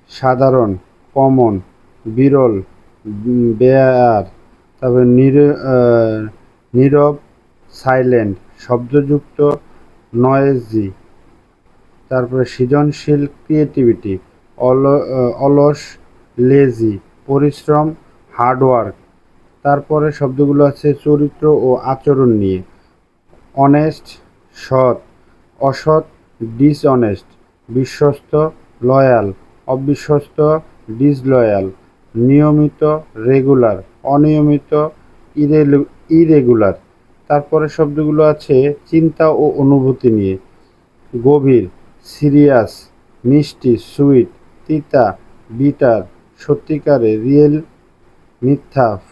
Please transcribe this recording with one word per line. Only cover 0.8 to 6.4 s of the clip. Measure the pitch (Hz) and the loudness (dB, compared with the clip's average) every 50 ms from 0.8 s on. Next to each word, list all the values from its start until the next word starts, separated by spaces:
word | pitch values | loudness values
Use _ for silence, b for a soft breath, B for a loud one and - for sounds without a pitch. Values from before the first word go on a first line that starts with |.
| _ _ _ _ _ _ - | _ _ _ _ _ _ -2
কমন, | 139 135 135 135 131 123 113 101 92 92 _ _ _ _ _ _ _ - | 0 0 2 2 2 2 0 0 -4 -8 _ _ _ _ _ _ _ -14
বিরল, | 113 110 120 135 139 139 135 131 117 104 98 95 - - _ _ _ _ _ - | -10 -4 0 0 2 2 2 2 0 0 -2 -8 -12 -20 _ _ _ _ _ -16
উম, | 107 104 104 107 120 123 123 120 117 110 | -14 -14 -10 -6 -4 -2 0 0 -2 0
বেয়ার। | 107 127 127 131 135 131 131 127 123 123 120 113 104 95 - - _ _ _ _ _ _ _ _ - | 0 2 2 2 2 2 2 2 2 2 2 0 0 -4 -6 -14 _ _ _ _ _ _ _ _ -8
তারপরে | 131 127 120 127 127 | -4 -2 0 2 2
নির-, | 123 123 127 131 135 131 147 147 147 143 | 4 4 4 2 4 4 4 2 2 0
আহ, | - - 135 127 123 123 120 117 117 113 110 110 110 107 107 - - | -2 -4 -2 0 2 2 2 2 2 0 -2 -4 -6 -8 -12 -14 -20